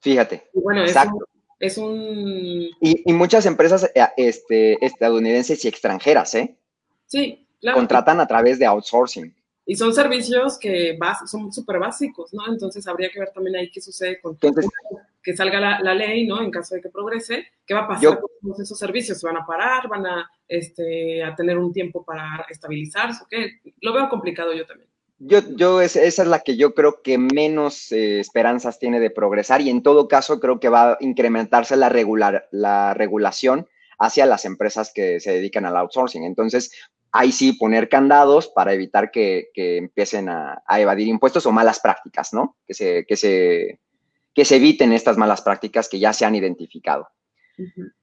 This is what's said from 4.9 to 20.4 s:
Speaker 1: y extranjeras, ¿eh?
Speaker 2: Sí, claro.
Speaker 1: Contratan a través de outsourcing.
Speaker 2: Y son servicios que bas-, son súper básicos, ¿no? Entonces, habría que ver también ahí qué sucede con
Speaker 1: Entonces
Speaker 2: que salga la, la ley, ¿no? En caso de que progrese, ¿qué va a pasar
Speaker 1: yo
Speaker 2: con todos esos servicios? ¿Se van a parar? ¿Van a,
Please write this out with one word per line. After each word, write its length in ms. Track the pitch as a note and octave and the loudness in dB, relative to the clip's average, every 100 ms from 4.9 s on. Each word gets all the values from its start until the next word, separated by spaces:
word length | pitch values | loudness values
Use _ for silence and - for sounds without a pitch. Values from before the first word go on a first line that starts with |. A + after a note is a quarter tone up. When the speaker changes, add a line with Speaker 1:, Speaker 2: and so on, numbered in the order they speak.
| - A2+ A2+ A2+ A#2+ B2+ D3+ | 0 0 2 2 0 0 -2
Speaker 1:
y 40 | A#2+ | -4
extranjeras, 680 | - A2+ F#2+ C3+ D3 F2+ | -4 -4 -2 2 2 2
¿eh? 220 | A2+ B2+ _ _ _ _ _ _ | -4 -4 _ _ _ _ _ _
Speaker 2:
Sí, 400 | C#4 C#4 - _ _ | -6 -6 -8 _ _
claro. 180 | A3+ B3+ | -2 0
Speaker 1:
Contratan 400 | A#3+ - - E3 | 2 2 4 2
a 80 | D#3+ | 2
través 320 | A2+ A#2+ C3 | 2 2 4
de 80 | B2+ | 2
outsourcing. 680 | G#2 - A#2 B2 - A#2+ _ _ _ | 2 0 0 0 -2 -14 _ _ _
Speaker 2:
Y 120 | - G3 | -8 -2
son 180 | A3+ | 0
servicios 640 | A#3 C#4+ B3+ A#3 B3 C4+ B3+ | 2 0 0 -2 -2 -2 -4
que 400 | G#3+ F#3 E3+ D#3+ | -4 -2 -2 -2
bas-, 320 | E3+ G#3 E4 | -4 -4 -8
son 220 | G#3+ G#3 | -12 -12
súper 260 | G3+ A#3+ F#3 | -14 -8 -6
básicos, 560 | G3 A#3 C#4+ - E3 | -6 -6 -8 -8 -16
¿no? 140 | G#3 G#3+ | -12 -8
Entonces, 360 | A3+ G3 G3 G3 | -8 -8 -12 -12
habría 220 | F3 F#3 | -8 -8
que 100 | G3+ | -8
ver 100 | G3 | -12
también 240 | F#3+ F#3+ | -8 -8
ahí 160 | F#3 F3 | -6 -8
qué 100 | - | -12
sucede 400 | F#3 - F#3 F#3 | -18 -10 -8 -8
con 120 | E3+ | -12
Speaker 1:
Entonces 360 | D#3 D3 C#3+ D3 - - - _ _ | -2 0 0 -2 -6 -14 -18 _ _
Speaker 2:
que 140 | - F3+ | -10 -4
salga 240 | F#3+ G3 | -2 0
la, 200 | G3+ G#3 | -2 -2
la 140 | F#3+ | -2
ley, 320 | F#3 G#3+ A3 A3+ | -2 -2 -2 -2
¿no? 160 | G3+ | -4
En 80 | A3 | -6
caso 240 | F3 E3+ | -8 -8
de 60 | F#3 | -12
que 80 | - | -12
progrese, 580 | - G#3 A3+ A3+ A#3 - _ | -12 -8 -8 -8 -10 -10 _
¿qué 80 | _ | _
va 100 | G3+ | -6
a 40 | G#3+ | -4
pasar 160 | F#3 | 2
Speaker 1:
yo 180 | D3+ B2 | 2 2
Speaker 2:
con 100 | - _ | -4 _
todos 160 | G3+ F#3+ | -14 -12
esos 180 | G3 G3+ | -12 -10
servicios? 440 | G3+ G3+ A3+ F3 | -6 -6 -6 -8
¿Se 60 | E3+ | -8
van 100 | E3 | -8
a 100 | D#3+ | -8
parar? 400 | E3 A#3+ B3+ B3 | -6 -2 -2 -4
¿Van 160 | G#3 | -8
a, 240 | F#3+ F3 E3+ _ | -6 -8 -10 _